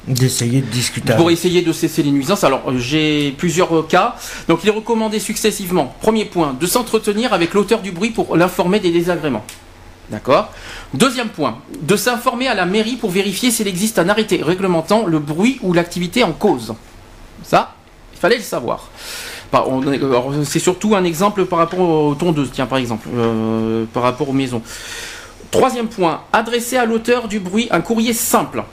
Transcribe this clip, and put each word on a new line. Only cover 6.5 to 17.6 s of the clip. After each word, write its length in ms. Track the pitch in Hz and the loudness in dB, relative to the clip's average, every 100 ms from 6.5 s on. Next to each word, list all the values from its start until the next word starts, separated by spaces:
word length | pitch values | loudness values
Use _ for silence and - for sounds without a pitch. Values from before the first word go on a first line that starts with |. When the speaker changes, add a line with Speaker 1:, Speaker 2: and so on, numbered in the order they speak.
| 127 | 0
Speaker 2:
de 100 | 170 | 0
s'entretenir 680 | 247 240 220 214 208 240 | 0 0 0 0 0 0
avec 220 | 190 165 | 2 2
l'auteur 260 | 196 196 220 | 0 2 0
du 100 | 185 | -2
bruit 200 | 170 226 | -4 -4
pour 260 | 226 - 165 | -2 0 2
l'informer 420 | 180 180 180 208 | 2 2 2 2
des 120 | 180 | 2
désagréments. 520 | 170 170 165 151 110 - - - - - - - | 2 0 -2 -2 -4 -6 -20 -20 -20 -20 -20 -12
D'accord ? 380 | 110 - 151 208 - - - - | -8 2 2 2 -12 -16 -16 -10
Deuxième 360 | 135 262 254 220 | 0 0 0 -6
point, 280 | 175 135 117 - - | -4 -4 -4 -14 -10
de 140 | 156 | 0
s'informer 520 | 202 247 233 254 240 262 | 0 0 -2 -2 -2 -2
à 60 | |
la 140 | 208 175 | 0 0
mairie 300 | 214 220 254 | 0 0 -2
pour 120 | 214 | -2
vérifier 400 | 180 196 190 247 | 0 -2 0 0
s'il 180 | 233 202 | 0 -2
existe 300 | 175 220 196 | -2 0 2
un 120 | 175 | 2
arrêté 340 | 208 214 180 | 2 2 0
réglementant 640 | 139 185 190 165 156 214 208 | 0 0 2 0 2 2 2
le 100 | 156 | 0
bruit 400 | 147 156 233 269 | -2 0 0 2
ou 100 | 185 | 0
l'activité 500 | 170 170 180 175 247 | 2 0 -4 -2 0
en 100 | 202 | 0
cause. 420 | - 208 135 113 110 - - - - - - | 2 2 2 -2 -10 -14 -20 -20 -20 -20 -20
Ça, 300 | - 190 | 0 0